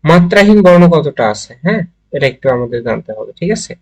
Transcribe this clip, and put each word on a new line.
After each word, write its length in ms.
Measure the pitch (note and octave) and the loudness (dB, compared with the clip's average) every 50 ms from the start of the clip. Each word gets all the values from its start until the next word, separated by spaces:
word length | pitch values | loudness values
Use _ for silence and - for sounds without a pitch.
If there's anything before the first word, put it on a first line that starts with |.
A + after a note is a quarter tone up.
| _ | _
মাত্রাহীন 540 | D3+ E3 F3 F3 F3 G#3+ G3+ G3 G#3 G#3+ G#3 G3 | 4 2 4 4 2 2 2 4 4 4 4 6
বর্ণ 200 | F3+ F3 F3 F3 E3+ | 4 6 6 4 4
কতটা 360 | E3+ D#3 D3 D3 C3 - A#2+ G#2+ G#2+ | 2 0 -2 -4 -4 -4 -4 -4 -4
আছে, 180 | - - _ B2 B2 C3+ | -6 -12 _ -20 _ -6
হ্যাঁ, 200 | F3 G#3+ A3 E3+ - _ _ _ _ - | -4 -4 -4 -6 -10 _ _ _ _ -8
এটা 140 | C#3+ C3+ | -4 -4
একটু 200 | C3+ B2 _ - C3+ | -4 -4 _ -4 -4
আমাদের 320 | B2+ B2 B2 A#2+ A#2+ A#2+ A#2 | -2 -2 -4 -6 -8 -8 -6
জানতে 280 | A#2 A2 A2 A2 - G#2+ | -6 -8 -8 -8 -14 -14
হবে, 180 | G#2+ A2 A2 - | -14 -14 -16 -14
ঠিক 180 | _ - F3+ | _ -6 -6
আছে? 220 | A3 A3+ - - - _ | -6 -6 -8 -16 -18 _